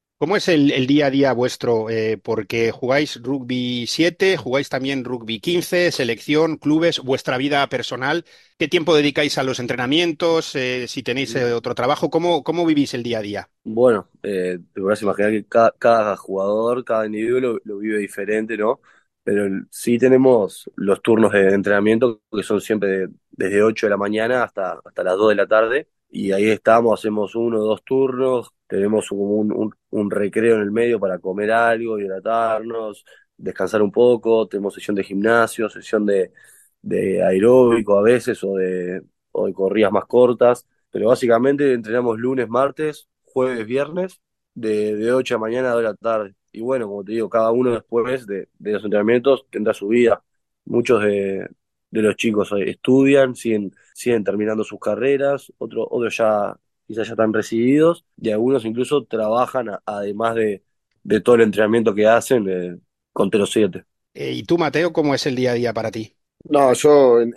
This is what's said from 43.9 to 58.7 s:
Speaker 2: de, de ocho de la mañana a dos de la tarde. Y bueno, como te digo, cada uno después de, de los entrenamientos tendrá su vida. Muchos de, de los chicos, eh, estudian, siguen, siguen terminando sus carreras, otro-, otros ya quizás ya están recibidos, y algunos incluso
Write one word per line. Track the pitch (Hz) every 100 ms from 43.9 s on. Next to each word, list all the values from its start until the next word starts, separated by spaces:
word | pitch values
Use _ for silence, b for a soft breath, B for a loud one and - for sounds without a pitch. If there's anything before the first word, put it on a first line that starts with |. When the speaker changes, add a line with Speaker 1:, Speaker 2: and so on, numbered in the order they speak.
| 175 185 - _ _ _
Speaker 2:
de, | - 110 107 107 107
de | 113
ocho | 131 131
de |
la | 120
mañana | 110 123 127
a |
dos | 117
de | 113
la |
tarde. | 98 117 110 101 _ _
Y | -
bueno, | 117 131 107
como | 101
te | 95
digo, | 113 104
cada | 113 113
uno | 120 127
después | 113 - 117 117 131 110
de, | 98 - _
de | 101
los | 104
entrenamientos | 104 104 107 123 123 131 -
tendrá | 113 107
su | 107 101
vida. | 117 120 104 _ _ _ _ -
Muchos | 117 117 117
de, | 104 101 98 95 95 - _ _ _
de | 110
los | 107 98
chicos, | 120 104 95
eh, | 101 98
estudian, | - - 131 135 139 131
siguen, | 120 117 107 98 b b
siguen | - - 117
terminando | 95 101 107 110
sus | 104 104
carreras, | - 104 127 139 139 139 - _
otro-, | 117 113 110
otros | 120 113 -
ya | 110 107 101 - _ _
quizás | _ 110 113
ya |
están | 113 110
recibidos, | 107 101 113 120 143 165 170 _ _
y | 110
algunos | 107 120 135
incluso | 110